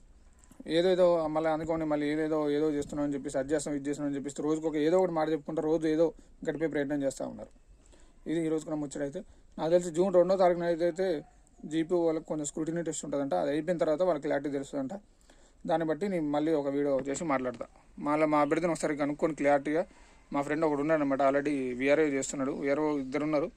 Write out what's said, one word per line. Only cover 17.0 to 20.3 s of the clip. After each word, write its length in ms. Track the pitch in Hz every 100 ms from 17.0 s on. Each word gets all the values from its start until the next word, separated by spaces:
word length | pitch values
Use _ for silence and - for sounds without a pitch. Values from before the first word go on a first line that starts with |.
| 131 139
మాట్లాడతా. 420 | 170 131 127 117 - - - -
మళ్ళీ 280 | 147 151 156
మా 120 | 147
అభ్యర్థిని 320 | 147 160 175
ఒకసారి 260 | 160 156 147
కనుక్కొని 380 | 143 147 165 151
క్లారిటీగా, 500 | 143 143 147 156 202 - - - -